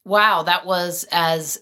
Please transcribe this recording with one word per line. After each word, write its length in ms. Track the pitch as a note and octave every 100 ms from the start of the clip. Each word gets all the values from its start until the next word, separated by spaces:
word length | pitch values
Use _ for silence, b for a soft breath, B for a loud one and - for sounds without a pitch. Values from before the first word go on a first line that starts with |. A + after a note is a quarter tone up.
"Wow, 400 | F#3 G#3 G#3+ F#3
that 200 | D#3+ F3+
was 400 | F3+ F3+ F3 - -
as 480 | E3+ E3 D#3+ D3+ -